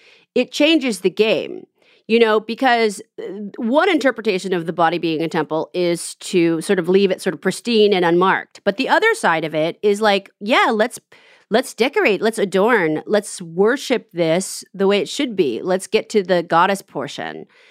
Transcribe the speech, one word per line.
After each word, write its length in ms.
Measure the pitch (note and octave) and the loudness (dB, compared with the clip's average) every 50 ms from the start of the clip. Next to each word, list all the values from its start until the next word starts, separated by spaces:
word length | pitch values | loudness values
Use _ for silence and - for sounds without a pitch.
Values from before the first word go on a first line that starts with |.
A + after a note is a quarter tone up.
| _ _ _ _ _ _ - | _ _ _ _ _ _ -2
it 180 | A#3+ B3+ - | -2 -2 -2
changes 480 | - - D4 D#4 E4 D#4 B3+ C4 G#3 - | 0 2 2 4 4 2 0 -2 -4 -2
the 100 | - F#3 | -4 -2
game, 560 | D#3+ - G#3+ A3 F#3 C#3 E2 C2 - - - - _ _ _ _ _ _ _ | 0 0 2 2 2 0 -2 -4 -10 -14 -16 -20 _ _ _ _ _ _ _
you 120 | - A3 A#3 | 0 2 4
know, 200 | A#3 A3 A3 A3 | 4 4 4 2
because, 640 | A3 A3+ A3+ - C4 C4 B3 A#3 A3+ G#3+ G3 - - _ _ - | 0 -2 -4 0 2 2 4 4 2 0 -2 -4 -12 _ _ -14
uh, 60 | - - F#3 G#3 G#3 G3+ - | -12 -12 -10 -12 -12 -12 -8
one 320 | - B3 A3 B3+ D4+ F4 G4 | -6 -4 0 2 2 2 2
interpretation 640 | F4 C#4+ C#4 C4 B3 A#3+ G#3+ A3 F#3 F#3 F#3+ F#3+ | 2 2 2 0 -2 -2 -2 -2 -2 -2 -2 -4
of 140 | F#3 F3 E3 | -4 -4 -4
the 60 | E3+ | -2
body 260 | E3 F3+ E3 E3 E3+ E3+ | 0 0 2 2 0 0
being 240 | E3 E3 D#3+ D3 | -2 -2 -2 -2
a 60 | E3 D#3+ | -2 -2
temple 420 | - E3 D3 - D#3 D#3+ D3 - - | -2 -2 -2 -2 -4 -4 -4 -4 -4
is 400 | F3+ F3+ E3+ E3+ E3+ - - - | -2 0 0 -2 -2 -6 -10 -14
to 440 | - - - - F3+ E3+ E3+ E3 E3 | -14 -8 -2 0 2 2 2 2 0
sort 180 | F3 - G3+ F#3 | 0 0 0 0
of 100 | E3 E3+ | 2 2
leave 220 | F#3 G3 G3 F#3 | 2 4 4 2
it 100 | - - | 0 -2
sort 140 | - G3 E3 | -4 -6 -6
of 60 | D3+ | -4
pristine 520 | - F#3+ F3+ - - A#3 A#3 G#3+ G#3+ G3+ | -4 -4 -4 -4 -2 0 2 4 4 4
and 120 | G3 F3+ F3+ | 4 2 2
unmarked. 560 | E3 E3+ F3 F#3 F#3+ E3+ G#2 - - - - - | 4 4 4 4 2 2 0 -2 -8 -16 -8 -4
But 120 | G3+ G3 | -4 -2
the 120 | - C4 C4+ | -2 0 0
other 260 | C4 E4 G#4 A4+ A4 | 2 2 2 2 0
side 300 | A4 - F#3+ E3 D#3+ E3 | 0 0 0 0 0 -2
of 100 | D#3 D#3 | -4 -2
it 240 | D3+ D#3 E3 D#3+ _ | -2 -2 -2 -2 _
is 180 | - G#3+ G3+ G3+ | 0 0 0 2
like, 300 | A3 G#3 G3+ G3 G3 - _ - | 2 2 2 0 -2 -6 _ -10
yeah, 300 | G#3 G#3 C4+ F#4 G#4 D#4 | -4 0 2 2 2 2
let's, 300 | A#3 G#3 G#3+ B3 - - - _ _ - _ _ _ _ _ - | 2 0 0 -2 -4 -10 -20 _ _ -20 _ _ _ _ _ -2
let's 240 | G3 B3 - - - | 0 0 0 -2 -2
decorate, 480 | - A3+ C#4 F4+ G#4+ F#4 B3 G3 E3 | -2 -2 0 0 2 2 2 2 2
let's 160 | F#3 A3+ A3 A3 | 0 -2 0 0
adorn, 640 | F#3+ F#3+ G3 F#3+ G3 A#3 B3+ G#3 E3+ D#3 D#3 D#3 - | -2 0 0 2 2 4 2 2 2 0 -2 -4 -2
let's 360 | - G#3 G#3 G#3 - - - | -2 -2 -2 -2 -4 -10 -14
worship 720 | F3+ E3 E3 F3 G3 A3 C4+ C#4 - - B3 G#3+ A3 _ | -14 -6 -2 0 2 2 0 -2 -2 -2 -4 -4 -4 _
this 500 | - E3+ E3+ D#3+ D#3+ F#3 F#3+ - - - - _ | -4 -2 0 0 0 0 -2 -4 -10 -14 -16 _
the 140 | - F#3 G3 | -6 -2 0
way 140 | F#3+ G3+ G3+ | 2 2 0
it 80 | D3+ - | -2 -4
should 260 | - - C#4+ B3 G#3+ | -4 -4 -4 -2 -2
be. 260 | F#3 E3 C3 A2 A2 | -2 -2 -2 -2 -4
Let's 240 | - F3+ F#3 F#3+ - | -2 -2 -2 -2 -2
get 220 | - - A3 - - | -2 -2 -2 -2 -2
to 120 | - G#3+ | -2 -2
the 200 | F#3 F3+ F#3 F3 | 0 2 0 0
goddess 400 | E3 F3 E3+ E3 F3+ G3 G3 G3 | 0 2 2 2 2 2 0 -2
portion. 640 | - _ - D#3+ B2+ D3 - - F2 D#2+ D#2 D#2+ D2+ - _ _ _ _ | -6 _ -10 -10 -10 -10 -10 -10 -10 -10 -10 -12 -16 -18 _ _ _ _